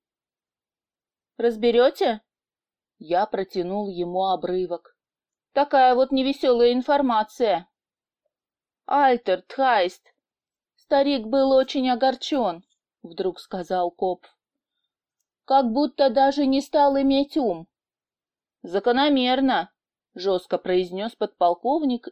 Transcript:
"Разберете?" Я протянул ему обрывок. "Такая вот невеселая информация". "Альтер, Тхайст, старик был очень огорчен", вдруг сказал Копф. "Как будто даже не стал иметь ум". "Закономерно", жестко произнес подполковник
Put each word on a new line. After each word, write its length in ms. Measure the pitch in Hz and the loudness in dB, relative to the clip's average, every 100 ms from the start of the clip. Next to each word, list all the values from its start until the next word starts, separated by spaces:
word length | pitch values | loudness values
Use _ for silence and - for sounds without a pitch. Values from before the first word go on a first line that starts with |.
| _ _ _ _ _ _ _ _ _ _ _ _ _ - | _ _ _ _ _ _ _ _ _ _ _ _ _ -4
"Разберете?" 840 | 233 220 240 233 262 - 320 214 _ _ _ _ _ _ _ - | -4 0 2 4 2 2 -2 -2 _ _ _ _ _ _ _ -16
Я 260 | 156 175 214 | -2 -2 0
протянул 640 | 202 190 196 175 202 202 | -4 -6 -6 -6 -6 -6
ему 380 | 175 175 180 190 | -6 -6 -4 -2
обрывок. 720 | 180 - 185 180 170 _ _ _ _ _ _ _ | -2 -4 -4 -4 -8 _ _ _ _ _ _ _
"Такая 420 | 277 285 277 254 247 | -2 2 4 4 4
вот 160 | 262 | 2
невеселая 640 | 269 262 277 277 240 240 | 0 -2 -2 0 4 4
информация". 960 | 247 247 285 269 220 214 - 226 170 175 _ _ _ _ _ _ _ _ _ _ _ - | 2 0 0 2 0 -2 -2 0 0 -4 _ _ _ _ _ _ _ _ _ _ _ -4
"Альтер, 560 | 285 269 247 - 185 | 2 2 2 -2 -4
Тхайст, 720 | - - 262 220 180 - _ _ _ _ _ _ _ _ | -4 -2 0 2 0 -6 _ _ _ _ _ _ _ _
старик 500 | - 277 277 277 220 | -2 0 0 -2 -2
был 280 | 269 269 | 0 2
очень 360 | 262 262 294 254 | 2 2 -2 -2
огорчен", 760 | 240 262 262 - 285 208 165 _ _ _ _ | 0 0 -2 -4 -2 -2 -4 _ _ _ _
вдруг 380 | 165 170 185 175 | -14 -8 -6 -8
сказал 500 | - 190 170 185 175 | -10 -10 -4 -4 -4
Копф. 480 | - 190 175 _ _ _ _ _ _ _ _ _ _ _ _ - | -4 -6 -6 _ _ _ _ _ _ _ _ _ _ _ _ 0
"Как 260 | 269 247 | 2 2
будто 380 | 226 294 - 277 | 0 -2 0 0
даже 360 | 240 269 277 269 | 2 2 2 0
не 140 | 269 | 0
стал 400 | 269 311 285 277 | 0 2 2 2
иметь 380 | 269 269 285 320 | 2 2 0 -2
ум". 320 | 240 165 175 _ _ _ _ _ _ _ _ _ | -2 -4 -10 _ _ _ _ _ _ _ _ _
"Закономерно", 1080 | 180 185 240 240 294 277 247 254 269 202 175 _ _ _ _ | -8 -4 0 2 2 2 0 0 0 0 -4 _ _ _ _
жестко 440 | - 185 185 - 180 | -6 -2 -2 -2 -6
произнес 580 | - 180 185 185 220 - | -2 -2 -2 -6 -8 -6
подполковник 920 | 208 - 175 175 240 311 294 240 - | -8 0 0 0 -2 -2 -2 -4 -8